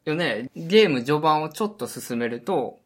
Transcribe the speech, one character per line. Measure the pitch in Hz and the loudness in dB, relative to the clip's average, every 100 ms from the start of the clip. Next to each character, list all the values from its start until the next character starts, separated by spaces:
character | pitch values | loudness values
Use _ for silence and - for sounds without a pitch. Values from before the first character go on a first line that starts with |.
よ | - 156 | -6 -2
ね。 | 170 107 123 - | -2 -4 -6 -10
ゲ | 165 208 208 | 2 4 6
ー | |
ム | 131 120 | 4 0
序 | 151 | 2
盤 | 156 151 | 4 2
を | 156 | 0
ち | - | -4
ょ | 208 | -6
っ | 208 | -4
と | 120 | -10
進 | - - 120 | -10 -8 -4
め | 117 | -4
る | 120 | -4
と、 | 151 180 113 - | -2 -2 -2 -8